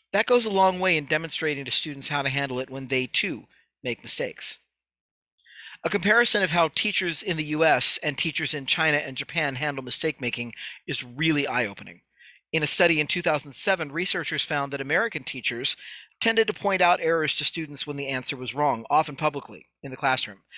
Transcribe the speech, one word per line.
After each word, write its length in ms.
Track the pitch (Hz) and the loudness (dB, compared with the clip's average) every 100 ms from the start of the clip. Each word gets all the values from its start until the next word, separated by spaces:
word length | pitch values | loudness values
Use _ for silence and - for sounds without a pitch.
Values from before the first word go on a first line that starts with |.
| _ | _
that 140 | 196 220 | 0 4
goes 180 | 247 226 | 4 4
a 40 | |
long 300 | 190 190 185 | 6 6 6
way 160 | 185 165 | 4 2
in 120 | 139 | 2
demonstrating 580 | 156 160 - 160 139 139 | 0 0 -2 -2 -2 -2
to 60 | |
students 360 | - 160 143 135 | -2 -2 -6 -4
how 140 | 147 | -2
to 80 | 139 | 0
handle 320 | 135 143 123 | 0 0 -2
it 80 | 131 | -4
when 180 | 131 131 | -6 -2
they, 180 | 131 127 | 0 0
too, 420 | - 202 127 - _ _ _ | 0 -2 -4 -10 _ _ _
make 180 | 127 117 | -6 -4
mistakes. 580 | - - 131 - - - _ _ _ _ _ _ _ _ _ - - - | -4 -4 -4 -4 -8 -8 _ _ _ _ _ _ _ _ _ -20 -20 -6
A 60 | - | -2
comparison 520 | 196 185 220 240 214 | 0 4 4 6 4
of 100 | 185 | 2
how 180 | 175 160 | 2 2
teachers 520 | - 214 190 180 156 | 2 -2 0 -2 -4
in 160 | 208 160 | -2 -2
the 60 | 151 | 0
U 180 | 151 | 2
S 360 | 160 135 - - | 4 6 4 2
and 160 | 156 143 | 0 -2
teachers 380 | 170 - 156 151 | -2 -2 -2 -2
in 100 | 135 | 0
China 320 | - 160 147 | 2 2 2
and 200 | 147 131 | 0 -8
Japan 380 | - 170 151 131 | -6 -2 -2 -2
handle 280 | 151 139 | -4 -4
mistake 360 | 127 - 165 - | -4 -2 -2 -2
making 340 | 120 117 120 - - - - | -4 -4 -6 -10 -14 -12 -8
is 160 | - | -8
really 440 | 127 123 160 147 135 | -8 0 2 4 2
eye-opening. 540 | 123 110 98 98 87 _ _ - - _ | 0 -2 -4 -16 -18 _ _ -20 -20 _
In 120 | 160 | 0
a 40 | 151 | 0
study 320 | - 175 156 | 4 4 4
in 60 | 151 | 0
two 160 | 180 | 0
thousand 320 | 175 151 147 | 0 0 -2
seven, 380 | 135 - 185 147 | -6 0 0 -2
researchers 500 | 143 190 185 156 151 | -4 -2 -2 -2 -4
found 300 | - 147 139 | -2 -2 -2
that 80 | 139 | -4
American 420 | 135 165 226 156 | 0 0 0 -4
teachers 520 | 127 101 - 117 139 - - - - - | -8 -6 -4 -2 -2 -4 -6 -18 -16 -4
tended 260 | 226 226 208 | 0 4 2
to 60 | |
point 280 | 190 202 190 | 2 0 4
out 200 | 175 180 | 4 4
errors 340 | 165 165 151 - | 2 0 0 -2
to 80 | |
students 420 | 143 - 156 143 - | -2 -4 -8 -8 -8
when 120 | 143 | -6
the 100 | 139 | -4
answer 280 | 131 127 135 | -4 -6 -8
was 180 | 127 123 | -6 0
wrong, 300 | 147 117 113 | 2 0 2
often 260 | 151 156 139 | 2 2 0
publicly 520 | 156 147 - 95 - _ | -2 -2 -8 -16 -20 _
in 80 | 139 | -14
the 60 | 127 | -2
classroom, 420 | 139 131 - 98 _ | 0 0 -2 -8 _